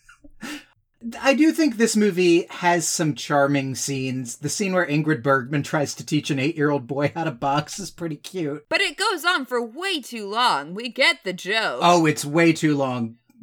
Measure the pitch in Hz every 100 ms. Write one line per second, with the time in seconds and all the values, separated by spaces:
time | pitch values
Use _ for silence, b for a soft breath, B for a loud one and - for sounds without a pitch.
0 | B B - - 285 302 - _ _ _
1 | 233 - 269 269 320 320 311 208 226 214
2 | 214 175 180 170 - - 180 175 160 -
3 | 156 - - 143 139 143 135 123 - 139
4 | 131 127 120 - 147 - 196 185 170 147
5 | 156 123 135 135 123 147 143 160 139 -
6 | 117 151 - 139 139 165 147 143 120 139
7 | 143 170 160 120 139 143 147 - 180 -
8 | 170 147 - 185 151 147 - 330 381 285
9 | 427 359 339 359 262 247 233 247 381 339
10 | 226 233 196 220 247 151 147 190 247 247
11 | 302 311 190 175 180 220 196 123 175 175
12 | 160 151 143 156 170 156 156 143 135 123
13 | 113 - _ -